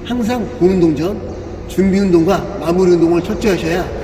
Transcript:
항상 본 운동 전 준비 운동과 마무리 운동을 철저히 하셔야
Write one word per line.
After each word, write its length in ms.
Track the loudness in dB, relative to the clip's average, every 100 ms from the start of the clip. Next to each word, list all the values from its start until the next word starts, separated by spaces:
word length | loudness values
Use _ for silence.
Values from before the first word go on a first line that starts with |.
항상 420 | -4 -4 -2 -2 -4 0
본 140 | 2
운동 220 | 4 2
전 240 | 2 -4 -6 -10 -12 -12 -12 -6
준비 320 | 0 2 2
운동과 600 | 4 4 4 0 -2 -6
마무리 300 | -2 2 4
운동을 320 | 4 4 2
철저히 300 | -2 -2 0
하셔야 380 | 0 -2 -2 -4 -8